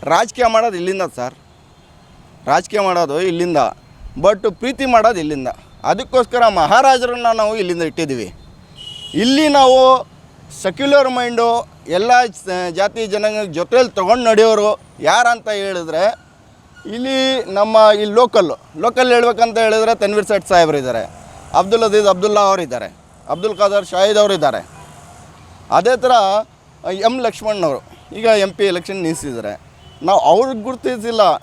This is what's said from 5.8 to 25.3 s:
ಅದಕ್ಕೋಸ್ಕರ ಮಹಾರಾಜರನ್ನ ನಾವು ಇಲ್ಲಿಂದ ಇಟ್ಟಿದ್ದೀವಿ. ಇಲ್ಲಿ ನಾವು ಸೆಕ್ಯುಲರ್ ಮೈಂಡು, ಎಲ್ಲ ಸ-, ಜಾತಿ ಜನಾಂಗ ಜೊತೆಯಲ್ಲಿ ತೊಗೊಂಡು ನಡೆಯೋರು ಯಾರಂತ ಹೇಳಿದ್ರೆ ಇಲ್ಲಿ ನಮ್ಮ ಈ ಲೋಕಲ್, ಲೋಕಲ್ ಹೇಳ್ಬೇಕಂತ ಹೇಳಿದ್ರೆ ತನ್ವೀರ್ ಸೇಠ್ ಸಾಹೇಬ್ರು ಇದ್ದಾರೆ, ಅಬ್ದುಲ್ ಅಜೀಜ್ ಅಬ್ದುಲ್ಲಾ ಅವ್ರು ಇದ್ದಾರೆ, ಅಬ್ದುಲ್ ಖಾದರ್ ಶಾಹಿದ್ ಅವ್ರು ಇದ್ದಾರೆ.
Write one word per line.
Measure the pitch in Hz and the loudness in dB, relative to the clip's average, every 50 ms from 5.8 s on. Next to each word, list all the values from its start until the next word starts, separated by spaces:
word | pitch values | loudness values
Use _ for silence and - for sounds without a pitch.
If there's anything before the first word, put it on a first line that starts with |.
| - | -2
ಅದಕ್ಕೋಸ್ಕರ | 123 165 202 262 - - 254 240 - - 247 233 226 | -2 -2 -2 -4 -2 0 0 0 0 0 2 2 2
ಮಹಾರಾಜರನ್ನ | 196 180 160 147 185 233 269 269 262 254 240 247 240 240 240 233 226 | 4 2 0 2 4 4 6 4 4 2 0 -4 -6 -2 -2 -2 0
ನಾವು | 220 214 208 220 | 0 -2 -2 -2
ಇಲ್ಲಿಂದ | 226 196 180 175 170 170 | -4 -4 -4 -4 -4 -4
ಇಟ್ಟಿದ್ದೀವಿ. | 160 135 - 165 147 135 123 107 90 - - - - - - - _ - - - - - - - - - | -6 -4 -6 -6 -6 -6 -8 -8 -10 -12 -20 -20 -20 -20 -20 -20 _ -20 -20 -20 -18 -18 -18 -18 -8 -4
ಇಲ್ಲಿ | 147 208 247 269 277 311 302 | -2 0 2 2 2 2 2
ನಾವು | 285 277 262 262 254 262 262 262 262 254 - - - - - - - - - - - - - | 4 4 6 6 6 6 6 6 4 2 0 -8 -18 -20 -20 -20 -20 -20 -20 -20 -20 -8 -8
ಸೆಕ್ಯುಲರ್ | 190 180 - 269 277 285 285 269 262 | -8 -6 -4 -2 2 4 4 4 2
ಮೈಂಡು, | 254 247 247 240 240 226 233 233 226 - - - - - - - | 0 -2 -4 -4 -2 0 0 0 0 -2 -4 -8 -16 -20 -10 -6
ಎಲ್ಲ | 156 180 202 233 247 247 247 | -4 -2 2 2 4 2 2
ಸ-, | 240 180 - - 185 185 180 180 175 170 | 0 -4 -12 -12 -8 -8 -6 -6 -6 -4
ಜಾತಿ | 165 190 208 202 226 226 | -2 -2 -2 -2 -4 -8
ಜನಾಂಗ | 214 185 214 208 214 214 214 214 196 | -6 -4 -4 -4 -4 -4 -4 -8 -8
ಜೊತೆಯಲ್ಲಿ | 156 156 175 170 240 247 254 240 | -6 -6 -6 0 2 2 2 2
ತೊಗೊಂಡು | - - 185 180 226 254 247 | 0 -4 2 2 2 2 4
ನಡೆಯೋರು | 226 220 214 220 226 220 208 208 214 214 - - - - - | 2 4 4 6 4 4 2 2 0 -2 -2 -8 -20 -18 -4
ಯಾರಂತ | - 147 175 226 240 233 240 226 - 220 | 0 0 2 4 4 2 0 0 -4 -6
ಹೇಳಿದ್ರೆ | 214 202 196 196 190 180 170 160 160 160 185 208 233 - - _ _ _ _ _ _ _ _ _ _ - - | -6 -6 -4 -6 -6 -8 -8 -6 -4 -2 -2 -2 -2 -4 -14 _ _ _ _ _ _ _ _ _ _ -20 -14
ಇಲ್ಲಿ | - 202 233 254 262 269 262 262 262 262 254 220 - 196 | -12 -10 -8 -6 -4 -2 0 0 0 -2 -2 -4 -6 -2
ನಮ್ಮ | 202 208 220 220 220 220 214 214 208 | -2 -2 2 4 6 6 6 6 4
ಈ | 214 | 0
ಲೋಕಲ್, | 214 202 226 247 233 - 226 190 156 123 - - - - | 0 2 2 2 4 4 0 0 0 -2 -8 -12 -20 -12
ಲೋಕಲ್ | 160 170 233 233 247 254 254 240 | -4 -4 -4 0 0 0 2 2
ಹೇಳ್ಬೇಕಂತ | 240 240 233 240 196 233 233 220 226 | 2 2 2 2 2 0 0 2 0
ಹೇಳಿದ್ರೆ | 226 220 220 220 220 226 233 | 0 0 2 0 0 0 0
ತನ್ವೀರ್ | - - 196 208 208 202 | 0 -2 -2 -2 -2 -2
ಸೇಠ್ | - 214 196 - - | 0 -2 -4 -2 2
ಸಾಹೇಬ್ರು | 196 175 170 156 151 147 | 2 4 4 4 2 -2
ಇದ್ದಾರೆ, | 131 127 120 117 101 - - - - - - - - - - | -2 -4 -4 -6 -6 -8 -12 -18 -20 -20 -20 -20 -20 -2 0
ಅಬ್ದುಲ್ | 151 180 190 208 226 226 | 0 0 2 0 2 2
ಅಜೀಜ್ | 220 202 214 214 | 2 2 2 2
ಅಬ್ದುಲ್ಲಾ | 202 190 180 180 214 208 208 | 2 0 0 0 0 0 2
ಅವ್ರು | 202 196 196 190 175 | 2 2 0 -2 -4
ಇದ್ದಾರೆ, | 139 120 120 107 92 92 - - - - - - - | -6 -8 -8 -10 -10 -14 -18 -20 -20 -20 -20 -10 -10
ಅಬ್ದುಲ್ | 143 160 180 214 208 175 | -10 -6 -6 -6 -2 0
ಖಾದರ್ | 208 196 196 202 190 | -2 0 0 -2 -4
ಶಾಹಿದ್ | - - 180 190 208 214 208 | -4 -2 0 0 2 2 2
ಅವ್ರು | 208 208 196 | 2 2 2
ಇದ್ದಾರೆ. | 180 151 143 120 101 87 - - - - - - - - - - - - - | 0 0 -2 -2 -4 -10 -12 -20 -20 -20 -20 -20 -20 -20 -20 -20 -20 -20 -20